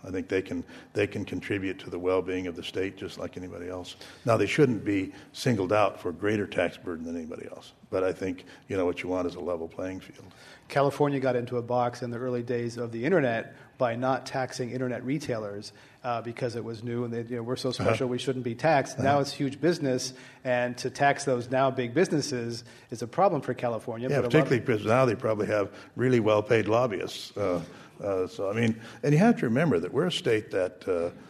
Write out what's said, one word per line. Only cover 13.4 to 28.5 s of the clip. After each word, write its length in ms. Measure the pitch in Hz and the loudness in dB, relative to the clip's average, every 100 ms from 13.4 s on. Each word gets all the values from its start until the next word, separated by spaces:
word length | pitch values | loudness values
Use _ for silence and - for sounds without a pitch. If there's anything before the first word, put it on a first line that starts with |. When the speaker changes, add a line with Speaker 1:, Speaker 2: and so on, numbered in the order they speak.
| - - - - | -4 -14 -20 0
Speaker 2:
by 180 | 123 117 | 0 2
not 300 | 131 131 - | 0 0 -2
taxing 460 | 139 127 - 120 | -4 -4 -4 -6
internet 320 | 127 127 117 123 | -4 -4 -4 -4
retailers, 680 | 147 139 113 104 101 107 - - - | -4 -2 -4 -4 -8 -12 -18 -20 -10
uh, 180 | 127 117 | -4 -4
because 340 | 110 117 123 113 | -4 -4 -4 -4
it 80 | |
was 200 | 110 110 | -8 -8
new 200 | 120 120 | -6 -4
and 100 | 120 | -4
they, 80 | 113 | -4
you 120 | 117 120 | -6 -6
know, 80 | |
"We're 120 | 113 127 | -4 -4
so 140 | 127 | -2
Speaker 1:
Uh-huh. 140 | - | 0
Speaker 2:
special, 240 | 127 110 127 | 2 2 0
we 100 | 123 | -2
shouldn't 280 | - 127 120 | -2 -2 -4
be 100 | 113 | 0
taxed." 400 | 156 143 131 - | 4 4 2 0
Speaker 1:
Uh-huh. 80 | |
Speaker 2:
Now 160 | 135 143 | 2 4
it's 140 | 139 | 2
huge 260 | - 139 - | -2 -4 0
business, 520 | 156 156 139 127 - - - - | 0 2 0 0 -4 -10 -18 -8
and 320 | 131 123 123 120 | -2 0 0 -2
to 120 | 127 | -6
tax 360 | - 143 143 143 | 4 4 4 2
those 260 | 123 120 | 0 2
now 180 | 131 135 | 2 2
big 240 | 123 120 | 2 0
businesses 720 | 139 185 151 - 123 117 117 - - - | 2 2 2 0 -4 -4 -8 -12 -20 -14
is 120 | 117 | -10
a 60 | 113 | -4
problem 340 | - 196 151 | 2 4 4
for 120 | 127 | -2
California, 540 | 120 123 110 - 113 127 | -2 -2 -2 -6 -6 0
Speaker 1:
Yeah, 60 | 143 | 0
Speaker 2:
but 40 | |
a 20 | |
lot 40 | 120 | 4
of 60 | |
Speaker 1:
particularly 340 | 151 139 123 117 | 4 4 2 2
because 200 | 107 101 | 0 4
now 200 | 123 131 | 4 4
they 100 | 101 | 2
probably 320 | 113 107 101 | 0 0 0
have 220 | 107 95 - - - | 0 0 -6 -14 -2
really 240 | 127 120 | 4 4
well-paid 480 | 104 107 104 113 104 | 6 4 6 4 6
lobbyists. 680 | 113 127 87 87 - - 101 | 4 2 0 -4 -8 -10 -4
Uh, 240 | 98 87 80 - - - | 0 0 -4 -14 -20 -8
uh, 220 | 101 95 90 | -2 0 -2
so, 220 | - | -2
I 40 | 98 | -2